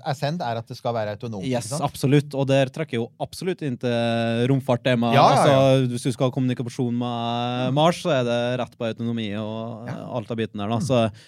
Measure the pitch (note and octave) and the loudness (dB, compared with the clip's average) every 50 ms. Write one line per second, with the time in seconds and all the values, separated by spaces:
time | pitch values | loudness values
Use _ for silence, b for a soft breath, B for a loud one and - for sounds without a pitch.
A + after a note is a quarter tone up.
0 | - D#3 C3+ - C#3+ C#3+ E3 F3+ C3+ A#2+ A2+ A2+ A2 - B2 - - A#2+ A#2 A2+ | -6 -6 -4 -4 -4 -4 -4 -4 -4 -4 -4 -6 -6 -10 -14 -6 -4 -4 -2 -2
1 | G#2+ G#2 G#2 - B2 A#2 A2 G2 F2+ B2+ B2 A#2 - G#2 C#3+ - C#3+ D3 - - | -4 -4 -6 -6 -8 -8 -8 -6 -4 -2 -2 -4 -4 -4 -4 -2 -2 -4 -2 -2
2 | - B2+ C#3+ D3 C#3+ D3 - C3+ C#3 C3 C3+ C#3 C3+ C3 - D#3 D#3+ - - A2+ | 2 4 4 4 2 2 -2 -2 2 2 4 4 2 0 -2 -6 -6 -4 -4 -4
3 | A#2 - - - C#3+ - - - E3 F#3 F3 - D#3 C#3 B2 - B2+ B2 A#2+ A#2 | -4 -6 -8 -10 -10 -10 -10 -8 -6 -6 -6 -4 -4 -6 -4 -4 -2 -2 0 0
4 | A#2 A#2 A#2 A#2 A2+ A#2 A2+ A#2 B2 B2+ C#3 C3 C3 - B2 A#2 - C3+ B2+ A#2 | 0 0 0 0 0 0 0 0 2 2 2 0 2 0 -2 0 2 0 2 2
5 | A#2 A#2 B2 C#3+ E3 A3+ C4+ A3+ E3 D3+ C3+ C3+ C3+ C3+ C3 C3+ C3 A#2+ A#2+ A#2+ | 2 4 6 6 6 6 6 6 6 6 6 6 6 6 6 4 4 0 -2 -2
6 | - C#3 A2+ - C3+ B2+ - C#3 B2+ B2 B2 - B2 A#2 - - B2+ A#2+ A#2+ A#2+ | -2 -4 -2 0 0 0 0 0 0 0 0 -2 -4 -6 -4 -4 -2 -2 -2 -2
7 | A#2+ B2 A#2+ A#2 A#2 A#2 A#2 A#2+ A#2+ B2 B2 B2 B2+ B2+ C3 D3 D#3 F3 E3+ - | -2 -4 -4 -4 -4 -4 -2 -2 -4 -4 -2 -2 -2 0 4 4 4 4 2 2
8 | - F3 D3 C3 A#2+ A#2 A#2+ A#2+ A#2+ B2 B2+ B2 A#2 - - - A#2+ A2+ G#2+ - | 0 0 0 2 2 0 0 0 0 -2 -2 -4 -4 -8 -8 -6 -6 -6 -4 -4
9 | A#2 A#2 A#2 A#2 A2 G2+ G2+ G#2+ G#2+ G#2+ A2 A2+ A2+ A#2 A#2 G#2+ A#2+ B2 - A2+ | -4 -4 -4 -4 -4 -4 -4 -4 -6 -6 -6 -8 -8 -10 -10 -12 -12 -10 -10 -10
10 | G2+ G2 A2 A#2+ G#2 - A#2 A2+ A2 - - G#2 G2+ G#2+ A#2 A2+ D#3 B2 C3 A#2+ | -10 -8 -8 -8 -6 -4 -4 -4 -4 -4 -4 -6 -2 -2 -2 -2 2 2 4 4
11 | A2+ A2 G#2+ b b | 4 2 -2 b b